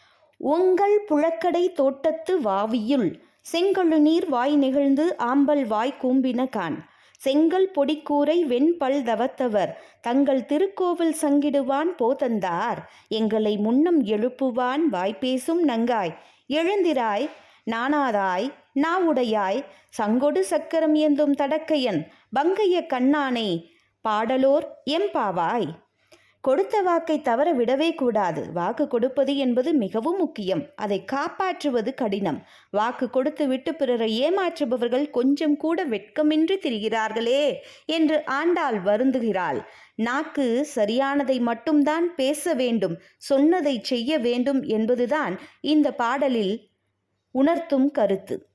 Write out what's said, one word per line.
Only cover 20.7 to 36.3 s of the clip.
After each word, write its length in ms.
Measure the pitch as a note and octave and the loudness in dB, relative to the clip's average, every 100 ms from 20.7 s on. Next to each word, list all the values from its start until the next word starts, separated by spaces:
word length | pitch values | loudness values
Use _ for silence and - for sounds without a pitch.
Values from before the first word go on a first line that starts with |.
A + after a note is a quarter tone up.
| D#4+ D#4 | 0 2
ஏந்தும் 400 | D4+ D4+ C#4+ C#4+ | 4 4 2 2
தடக்கையன் 720 | C#4 C#4 D#4 D#4+ D4+ B3 D#3+ E3+ - _ B3 | 0 0 -2 -2 0 0 -2 -6 -14 _ -2
வங்கைய 460 | E4 G4 G4 F4 E4+ | 2 2 2 2 0
கண்ணானே 840 | B3+ C4 D4+ C4+ A#3+ G#3 E3+ - _ _ _ | 2 2 2 0 -2 -2 -4 -6 _ _ _
பாடலோர் 840 | A3 G#3+ A3+ C4 C4+ D4+ - - C4 | -2 0 0 2 4 2 0 -8 -4
எம்பாவாய்." 760 | E4 G4+ D#4+ G#3 F3 E3+ A#3 D#3 E3 _ _ _ - _ _ | -2 0 -2 -2 0 0 -2 -4 -8 _ _ _ -20 _ _
கொடுத்த 420 | C4+ D4+ G4 G#4 | 0 0 0 0
வாக்கை 380 | F4+ E4 D#4+ D4+ | 2 0 0 -2
தவற 340 | B3+ A#3 E4 | 0 0 2
விடவே 400 | B3 A#3 C4+ E4 | 2 2 2 0
கூடாது. 580 | E4 B3 G#3+ F3+ D#3 C3 | 0 0 0 0 -2 -6
வாக்கு 360 | E3+ F3+ - C#4+ | -4 -4 -2 -2
கொடுப்பது 480 | A#3 C4 C4+ C4+ C#4 | 0 0 0 0 0
என்பது 360 | B3+ A#3+ C#4+ | 0 0 0
மிகவும் 440 | D4+ F#3+ A3 C#4+ F#4+ | 0 0 -2 -2 -2
முக்கியம். 500 | D#4+ - F#3 A#3 C#4+ - | -4 -4 -4 -4 -6 -8
அதை 280 | G#3 F#3+ | -4 -4
காப்பாற்றுவது 880 | - C4+ D#4+ - F#4+ F4+ D4 A#3+ G#3+ | -4 -6 -4 -4 -4 -2 -2 -2 -2
கடினம். 520 | C4 A3 G3+ F#3 C3+ - - _ | -4 -4 -2 -4 -4 -10 -20 _
வாக்கு 400 | G3+ A#3 B3 B3+ | -2 -2 -4 -4
கொடுத்து 380 | C4 C#4+ D4+ C#4 | -2 -2 -2 -2
விட்டு 260 | C4 E4 | -2 -4
பிறரை 540 | D#4+ B3+ A#3 A3 A3 D4+ | -4 -2 0 -2 0 0
ஏமாற்றுபவர்கள் 840 | G4 F4 E4+ B3+ B3 A#3+ B3+ D4 | 0 -2 -4 -4 -2 -2 -2 -2
கொஞ்சம் 460 | B3 C4 C#4+ D#4 D4 | 0 0 2 0 0
கூட 300 | D#4+ E4+ D4+ | 0 -2 -2
வெட்கமின்றி 720 | G#3 - - D4+ | -6 -4 0 2